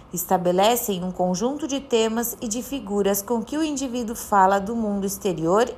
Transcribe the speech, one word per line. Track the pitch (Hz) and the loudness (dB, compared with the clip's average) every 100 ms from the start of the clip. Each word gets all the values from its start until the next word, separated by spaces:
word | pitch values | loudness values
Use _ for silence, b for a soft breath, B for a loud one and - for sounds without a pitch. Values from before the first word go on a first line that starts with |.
| B | B
estabelecem | 175 - 185 180 180 208 240 - 190 | -10 0 2 2 4 4 4 0 -4
um | 185 | -4
conjunto | 180 180 180 233 285 302 | -2 0 0 -2 -2 -4
de | 269 | -6
temas | 277 226 220 226 233 - | 0 0 2 0 -4 -6
e | 240 | -6
de | 226 | -6
figuras | 240 277 202 202 196 202 | -6 -8 -4 0 2 0
com | - 233 | 0 -2
que | 214 294 | -2 -2
o | |
indivíduo | 311 277 269 247 226 233 | -2 -2 -4 -4 -4 -6
fala | - 202 190 196 | 2 6 6 4
do | 196 233 | 0 -2
mundo | 214 202 196 | -2 -2 -2
exterior | 196 202 165 160 196 247 | -2 -2 0 2 4 2